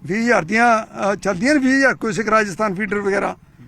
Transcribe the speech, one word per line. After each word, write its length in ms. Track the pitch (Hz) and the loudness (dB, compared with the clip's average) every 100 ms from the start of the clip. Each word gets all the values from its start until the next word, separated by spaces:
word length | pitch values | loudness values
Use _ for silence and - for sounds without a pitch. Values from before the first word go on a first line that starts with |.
| 139 | -6
ਵੀਹ 120 | 208 | -2
ਹਜ਼ਾਰ 260 | 233 220 | 2 0
ਦੀਆਂ, 400 | 160 220 240 220 | 2 2 4 2
ਅਹ, 320 | 214 220 202 208 | -2 -4 -4 -2
ਚੱਲਦੀਆਂ 380 | 185 180 240 | -2 -2 0
ਨੇ, 60 | 302 | 2
ਵੀਹ 180 | 262 269 | 2 4
ਹਜ਼ਾਰ 180 | 269 170 | 2 0
ਕੁਛ 240 | 226 180 | -4 -4
ਰਾਜਸਥਾਨ 560 | 214 220 208 165 214 180 | 0 0 0 -2 -4 -4
ਫੀਡਰ 240 | 214 208 | -4 -4
ਵਗੈਰਾ। 360 | 202 202 196 - - - | -2 -2 -4 -8 -16 -20